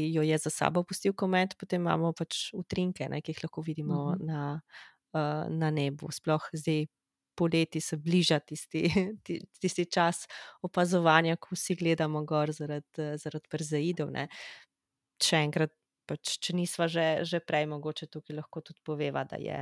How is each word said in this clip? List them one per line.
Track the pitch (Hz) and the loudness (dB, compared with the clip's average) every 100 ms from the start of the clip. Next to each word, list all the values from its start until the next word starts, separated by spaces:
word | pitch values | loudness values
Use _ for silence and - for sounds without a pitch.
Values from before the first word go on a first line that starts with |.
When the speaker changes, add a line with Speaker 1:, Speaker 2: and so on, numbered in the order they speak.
| 156 | 0
Speaker 1:
jo | 160 | 2
je | 156 156 | 2 2
za | 160 | 0
sabo | - 165 170 | 0 2 2
pustil | 175 - 196 | -2 -2 -2
komet, | 196 190 185 190 - | 0 2 4 2 -2
potem | - 180 | -4 -2
imamo | 170 160 165 | 2 2 2
pač | 160 165 - - | 0 -6 -6 -6
utrinke, | 196 - - 180 - 131 | -8 -6 -2 -2 -2 -4
ne, | 143 | -6
ki | - | -6
jih | - | -8
lahko | 165 - | -8 -8
vidimo | 160 156 151 143 143 | -6 -6 -2 -2 0
Speaker 2:
Mhm. | 185 160 | -2 -2
Speaker 1:
na, | 151 143 156 _ - - _ _ | -4 -4 -6 _ -20 -20 _ _
eh, | 160 147 151 - | -2 0 -2 -4
na | 160 160 | 0 2
nebu. | 151 139 147 151 | 2 0 -2 -8
Sploh | - 165 156 - | -6 0 0 0
zdaj | 156 156 151 151 _ _ _ _ - | -6 0 0 0 _ _ _ _ 0
poleti | 170 165 160 156 | 2 4 2 0
se | - 156 | -4 -4
bliža | 156 180 165 151 | 2 4 6 4
tisti, | - 151 - 160 | 0 -12 -6 0
<laughs> | 170 196 185 220 | 2 4 0 -4
ti-, | - 175 - _ | -8 -8 -8 _
tisti | 185 - 175 | -4 -2 0
čas | 185 170 - - - - - | 2 2 2 -8 -14 -16 -8
opazovanja, | 180 - 175 180 165 156 165 170 | -4 0 4 6 8 8 6 0
ko | - | -2
vsi | 180 - 170 | -6 -4 0
gledamo | 165 160 156 151 | 2 2 2 0
gor | 147 151 151 | 0 2 2
zaradi, | 151 151 147 - - | -2 -4 -6 -8 -6
eh, | 151 151 | -6 -4
zaradi | 151 156 _ | -6 -8 _
perzeidov, | 156 151 151 165 170 143 | -6 -2 0 0 -2 -4
ne. | 135 143 - - - - _ _ _ _ - | -4 -6 -8 -16 -18 -20 _ _ _ _ -2
Še | - 160 | 4 4
enkrat, | 151 160 156 _ _ _ - | 4 2 0 _ _ _ -10
pač, | 156 - - | -8 -6 -6
če | - | -2
nisva | 175 175 - 165 | -2 -2 0 0
že, | 165 160 156 | 2 2 2
že | 170 170 | 0 -4
prej, | - 151 151 | 0 0 0
mogoče | 147 156 - 156 | -4 -6 -8 -10
tukaj | 151 - 151 | -14 -10 -10
lahko | 147 160 | -8 -12
tudi | - - | -14 -16
poveva, | - 147 147 139 | -8 -4 -2 -2
da | 135 - | -4 -6
je, | - 147 | -6 -6